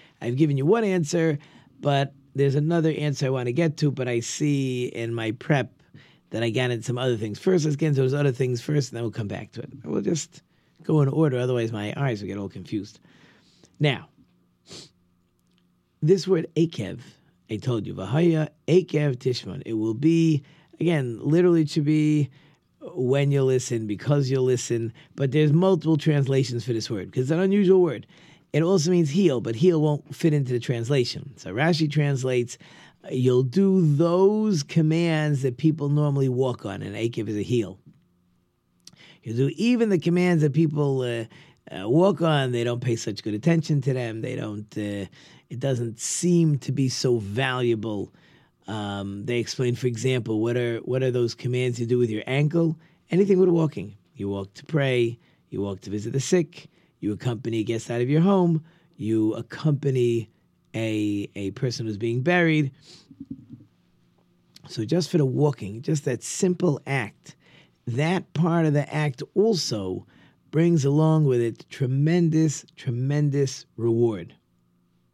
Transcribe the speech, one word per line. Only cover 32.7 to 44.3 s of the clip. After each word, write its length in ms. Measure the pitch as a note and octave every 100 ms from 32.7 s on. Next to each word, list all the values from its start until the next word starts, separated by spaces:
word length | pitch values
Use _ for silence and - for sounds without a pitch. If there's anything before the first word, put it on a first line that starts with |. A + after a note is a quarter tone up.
| - - _ -
"You'll 320 | B2+ B2+ B2+
do 380 | C3 D3 G3 F#3+
those 840 | D#3+ C#3+ E3+ F3+ G3 G#3+ G#3+ F3
commands 800 | C#3+ E3+ D#3 E3 E3+ D#3 D3+ C#3
that 160 | C3+ A#2+
people 320 | D#3 D#3 C#3+
normally 400 | D3 D3 C#3 C3+
walk 360 | B2 C3 G#2+ G#2+
on," 160 | G2
and 140 | G2+ G#2
akev 320 | A2+ A#2 G#2+
is 80 | G#2
a 60 |
heel. 380 | F#2+ A#2+ F#2+ G2+ - - _ _ _ _ _ _ _ _ - - - _
"You'll 120 | - A#2
do 160 | C#3 -
even 320 | A3+ B3 A3+
the 100 | F3+
commands 420 | F3 F3 F3+ E3+
that 120 | D3+
people, 480 | D3+ D#3+ D3 C#3+ C3+
uh, 240 | B2 A#2 A2+ - - _ -
uh, 180 | E2+ G2+
walk 340 | D3 F#3+ D#3+
on. 320 | E3 D3 C3
They 100 | A#2+
don't 180 | A#2 A#2+
pay 140 | A#2+ A2+
such 280 | - G2+
good 100 | A2
attention 480 | G#2 D3 E3+ D#3 D3
to 120 | B2+
them. 280 | B2+ A#2 A2
They 140 | A2+